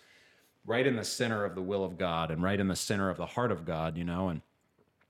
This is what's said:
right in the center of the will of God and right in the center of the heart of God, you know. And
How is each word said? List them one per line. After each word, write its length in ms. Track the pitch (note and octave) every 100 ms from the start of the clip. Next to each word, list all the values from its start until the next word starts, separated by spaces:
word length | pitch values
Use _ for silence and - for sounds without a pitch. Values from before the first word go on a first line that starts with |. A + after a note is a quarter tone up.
| - - - _ _ _
right 220 | G2+ A#2 C3
in 100 | A#2+
the 80 |
center 400 | F#2+ - A#2+ A2
of 100 | G2+
the 80 | F2+
will 220 | F#2 G2+
of 140 | F#2 F2
God 320 | F2+ E2 D#2+
and 120 | D#2+
right 160 | F2+ G2+
in 100 | G2
the 80 | F2
center 340 | - G#2 F#2+
of 60 | E2+
the 80 | E2+
heart 260 | - A#2+
of 120 | F2+
God, 320 | E2 D#2+ D#2+ D#2+
you 80 |
know. 240 | E2+ F2 F#2+
And 100 | D#2 - _ _ _ _ _